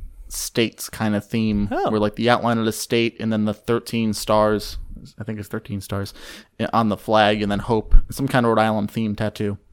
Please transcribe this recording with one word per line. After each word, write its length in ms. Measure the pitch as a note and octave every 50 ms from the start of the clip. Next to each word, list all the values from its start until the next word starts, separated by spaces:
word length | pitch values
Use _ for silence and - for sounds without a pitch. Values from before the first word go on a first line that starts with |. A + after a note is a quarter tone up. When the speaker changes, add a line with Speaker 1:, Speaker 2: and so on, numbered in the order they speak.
| - - - - - -
Speaker 1:
states 600 | - - - - - - A#2 G#2+ - - - -
kind 260 | - - A2+ G#2+ G#2+
of 120 | G2+ -
theme, 420 | - - A2+ A2 A2 G#2+ G2+ G#2 G#2
Speaker 2:
Oh. 200 | B3+ E4+ G4+ -
Speaker 1:
where, 100 | A2 G#2+
like, 140 | G#2+ G#2 -
the 140 | - A2+ A#2+
outline 260 | A#2+ - F#2+ A#2 A#2
of 80 | A2+ A2+
the 80 | A2
state 440 | G#2+ - - - B2 A#2 A#2 A#2 - -
and 100 | - A2+
then 140 | A2 G#2+ G#2+
the 80 | G#2+
thirteen 640 | G2+ - - - A#2 A#2 - - - A#2 A2+ A2 G#2
stars, 640 | - - - A2 G#2+ G#2+ G#2+ G#2+ G2+ - - - - - - - - - - - -
I 60 | A2
think 140 | A2+ A2 G#2+
it's 100 | G#2 -
thirteen 340 | - A2 - - G#2 G2+
stars, 320 | F#2+ - G2+ G2 G2 G2 - - - - - - - _ _ - - -
on 160 | - A2+ A#2 G#2+
the 80 | G2
flag, 460 | - - - A2 G#2+ G#2+ G#2 G#2+ G#2+
and 100 | G#2 G2+
then 60 | G2+ G2
Hope, 360 | - - A#2 A2 - - - - - -
some 160 | A#2 - C#3
kind 200 | C3 - B2+ A#2+
of 40 | A#2 A2+
Rhode 60 | A2
Island 280 | A2 A2 G#2+ G#2+ G2+ G#2
theme 240 | - A2+ A2+ G#2+ G#2
tattoo. 440 | - A2+ G#2 - - G#2+ G2+ G2 - _ _